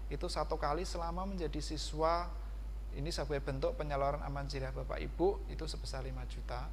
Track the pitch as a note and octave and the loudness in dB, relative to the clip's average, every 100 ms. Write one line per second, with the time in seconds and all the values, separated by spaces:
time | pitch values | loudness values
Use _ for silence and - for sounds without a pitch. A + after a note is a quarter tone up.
0 | - D3 F3 E3 D3+ D#3 D3 D#3 D#3+ F3 | -4 -2 0 0 2 2 2 2 0 -2
1 | E3+ F3 G3 F#3 D3+ D3+ C#3+ D3 - D3+ | -2 0 -2 0 0 0 -2 -2 -2 4
2 | D#3+ E3+ F3+ - - - - - - D#3 | 6 6 2 -4 -6 -6 -6 -6 -4 -2
3 | C#3+ - C#3 C#3+ C#3+ C3+ E3 D#3+ D3+ C#3 | -2 0 0 0 0 2 2 0 0 4
4 | C#3 D3 C#3+ C#3+ C#3 C#3 C3 C3 C3+ D3+ | 4 2 -2 -2 -2 -2 -2 -2 -2 -2
5 | D3 - F3+ G#3 - D3 D#3 D3 - C3+ | -2 4 4 4 -2 -4 -2 -2 -4 -2
6 | C3+ C3 B2 A#2+ - B2 C#3 | -2 -4 -4 -4 -4 -2 -2